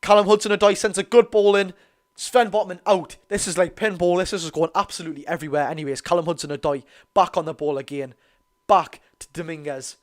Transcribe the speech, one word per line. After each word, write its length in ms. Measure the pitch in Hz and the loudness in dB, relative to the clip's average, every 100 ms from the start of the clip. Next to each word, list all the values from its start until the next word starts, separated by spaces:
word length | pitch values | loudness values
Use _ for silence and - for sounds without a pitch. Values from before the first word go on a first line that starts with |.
Callum 260 | - 208 196 | 6 4 6
Hudson-Odoi 500 | 208 214 202 208 202 | 2 2 2 4 2
sends 220 | 214 196 | -2 -4
a 40 | |
good 280 | 196 240 226 | 2 4 4
ball 240 | 214 202 | 2 4
in. 200 | 202 196 180 _ _ _ | 2 0 -8 _ _ _
Sven 360 | _ - 254 226 | _ 0 2 2
Botman 300 | 202 180 180 - | 0 -4 -6 0
out. 300 | 196 - - _ | 0 0 -16 _
This 180 | 202 202 | -6 -4
is 80 | 170 | 0
like 200 | 175 - | -2 0
pinball. 420 | 214 185 175 175 | -4 0 0 0
This 140 | 180 | -2
is 180 | 196 165 | -4 -6
going 200 | 151 160 | -2 -2
absolutely 520 | - 196 - 165 143 143 | 0 -4 -6 -10 -12 -8
everywhere. 420 | 165 156 147 139 | -8 -4 -2 -2
Anyways, 320 | 156 151 131 | -4 -6 -8
Callum 260 | - 175 165 | -2 -2 0
Hudson-Odoi 560 | 160 147 143 156 143 - _ _ | -6 -8 -6 -4 -4 -8 _ _
back 220 | - 180 - | 2 2 0
on 80 | |
the 100 | 156 | -6
ball 240 | 135 147 139 | -6 -4 -4
again. 360 | 135 143 135 120 _ _ _ _ _ | -6 -10 -10 -14 _ _ _ _ _
Back 340 | 196 156 - _ _ | 2 2 -10 _ _
to 100 | - | -18
Dominguez. 640 | 160 165 160 147 135 127 - | -12 -12 -10 -10 -12 -12 -18